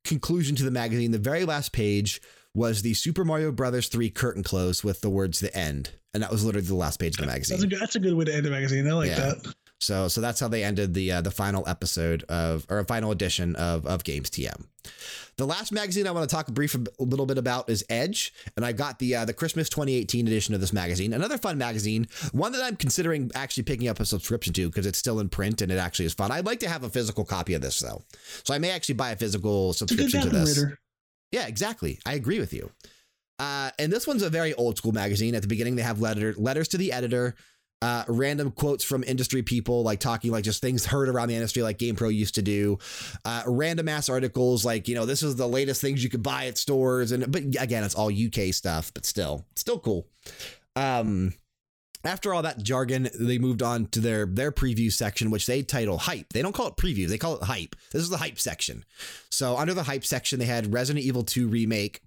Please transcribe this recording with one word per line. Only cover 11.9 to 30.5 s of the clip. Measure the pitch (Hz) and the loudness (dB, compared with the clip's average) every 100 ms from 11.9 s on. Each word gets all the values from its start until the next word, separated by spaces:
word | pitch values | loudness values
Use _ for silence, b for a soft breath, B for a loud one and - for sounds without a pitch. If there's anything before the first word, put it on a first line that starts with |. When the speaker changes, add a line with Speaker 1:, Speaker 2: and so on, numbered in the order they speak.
| - 82 82 - | 0 2 0 0
Speaker 1:
of, | 85 82 80 - | 0 0 0 -2
or | 101 | -2
a | 98 | 0
final | 117 107 | 0 0
edition | 95 92 - 87 85 | 0 0 0 0 0
of, | 87 82 73 | 0 0 0
of | 90 - | -2 -2
Games | 71 65 | -4 -4
T | - 60 | -4 -6
M. | - - _ B B B B B - | -6 -14 _ B B B B B -4
The | 135 | -2
last | 175 214 | -2 -2
magazine | 208 208 180 196 | -2 -2 0 0
I | |
wanna | 170 151 | 0 0
talk | 160 151 | 0 -2
a | |
brief, | 117 147 | 0 0
a | 127 117 - | 0 -4 -2
little | 127 135 135 | 0 2 2
bit | 135 | 2
about | 127 123 120 | 0 0 0
is | 110 - | -2 0
Edge, | 113 160 185 - B B - | 0 0 -2 -4 B B -4
and | 120 | -2
I | |
got | 110 143 - | -2 -4 -2
the, | 123 | 0
uh, | 120 113 | 0 0
the | |
Christmas | - 165 165 156 | -2 -2 0 -2
twenty | - 143 127 | 0 0 0
eighteen | 104 120 117 | 2 2 2
edition | 110 104 | 2 2
of | 104 | 0
this | 92 | 0
magazine. | 101 87 90 98 | 0 0 0 0
Another | 113 196 285 | 0 0 -2
fun | 208 151 | -2 -2
magazine, | 120 110 104 110 117 B 151 | -2 -2 0 0 -2 B -4
one | - 202 | 0 0
that | 262 | 0
I'm | 254 202 | -2 -2
considering | 135 - 170 156 123 127 | 0 0 0 0 -2 -4
actually | 131 - | -4 -4
picking | 110 131 120 | -2 0 0
up | 107 | 0
a | 113 | 0
subscription | 98 - 117 - | 0 0 -2 -2
to | 85 90 | 0 0
'cause | 92 98 | 0 -2
it's | - | 0
still | - 110 | 0 0
in | 101 | 0
print | - 101 107 | 0 0 0
and | 98 | 2
it | 92 | 2
actually | 90 - 85 | 0 0 -2
is | |
fun. | - 101 | 0 -2
I'd | 143 190 | 0 -2
like | 233 | -2
to | 202 | -2
have | 165 123 | -4 -4
a | |
physical | 127 110 110 98 | -2 -2 -2 -2
copy | 95 85 82 | -2 0 -2
of | |
this | 65 - | 0 -4
though, | 60 50 - B B B - | -4 -8 -14 B B B -4
so | |
I | 143 | -2
may | 170 | 0
actually | 185 - 123 | -2 -2 -2
buy | 127 | -2
a | 107 | -2
physical | 113 98 104 101 92 | -2 0 2 2 2
Speaker 2:
It's | 92 | 0
a | 98 | 0
good | 226 | 2
Speaker 1:
subscription | 277 - | 2 2
to | - | 2
this. | 185 156 | 4 4